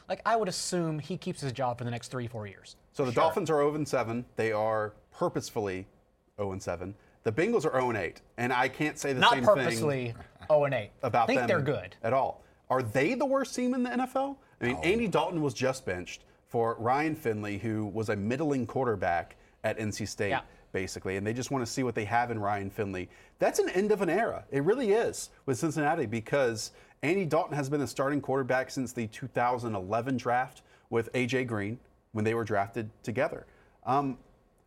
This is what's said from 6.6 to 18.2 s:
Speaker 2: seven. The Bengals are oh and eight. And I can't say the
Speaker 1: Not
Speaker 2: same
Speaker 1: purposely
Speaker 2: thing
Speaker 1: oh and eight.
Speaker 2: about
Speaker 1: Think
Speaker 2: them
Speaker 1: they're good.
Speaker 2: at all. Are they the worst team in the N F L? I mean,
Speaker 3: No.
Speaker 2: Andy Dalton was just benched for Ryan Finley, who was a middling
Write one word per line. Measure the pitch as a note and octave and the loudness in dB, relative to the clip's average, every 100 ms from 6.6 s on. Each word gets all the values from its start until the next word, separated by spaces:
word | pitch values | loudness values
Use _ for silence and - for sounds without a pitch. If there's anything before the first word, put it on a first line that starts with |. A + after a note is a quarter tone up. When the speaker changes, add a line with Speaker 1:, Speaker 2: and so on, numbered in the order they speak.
Speaker 2:
seven. | G2 F2 F2+ - _ _ | -6 -6 -6 -12 _ _
The | - | -2
Bengals | A2 G3+ A#3 | 0 2 2
are | D3+ C3 | 2 2
oh | B2 | 2
and | A2 | 0
eight. | E2 - - - | -2 -6 -14 -4
And | B2 | 0
I | B2 C3 | 2 2
can't | - D3+ - | 0 -2 -2
say | C#3+ | -2
the | C3 | 4
Speaker 1:
Not | G#3 | 4
Speaker 2:
same | A#3 B2 | 6 6
Speaker 1:
purposely | D3 B2 A2+ D3 C3+ A#2+ | 6 4 0 0 0 -4
Speaker 2:
thing | A#2 - - - | -8 -14 -8 2
Speaker 1:
oh | D3+ C#3+ | 4 4
and | |
eight. | B2+ G2+ - | 0 -4 -6
Speaker 2:
about | B2+ A#2 A2+ | 0 2 4
Speaker 1:
Think | C3+ | 2
Speaker 2:
them | A#2+ | 2
Speaker 1:
they're | F3 | 2
good. | C3+ A#2 F#2 - | 2 -2 -6 -6
Speaker 2:
at | A2+ | 0
all. | C3+ G#2+ - - _ - | 2 2 -4 -16 _ -2
Are | C3 | 0
they | A2+ C3 D#3 | 0 2 2
the | B3 C#4 | 2 2
worst | C4+ C4+ - | 0 0 -2
team | B3 | -2
in | B3+ | 0
the | B3 | 0
N | B3 | -2
F | B3+ C4 | -2 -2
L? | C#4 C#4 - - | -2 -6 -16 -4
I | A#2+ | -2
mean, | |
Speaker 3:
No. | B2+ | 0
Speaker 2:
Andy | D#3+ A3+ A3+ | 2 2 2
Dalton | D#3+ E3 F3 | 2 0 0
was | C#3+ | -2
just | A2+ B2+ B2+ - | 0 -2 -2 -4
benched | F2+ F2+ - _ _ _ | -6 -6 -14 _ _ _
for | A#2+ A2+ A#2 | 0 0 0
Ryan | A#2 C#3 D#3 D#3 | 0 2 0 -2
Finley, | A#2+ G#2+ G#2 G2+ | -2 -2 -2 -4
who | A2 G#2+ G#2+ | -2 -2 -2
was | G2+ G#2+ | -2 -2
a | |
middling | G#2 | 0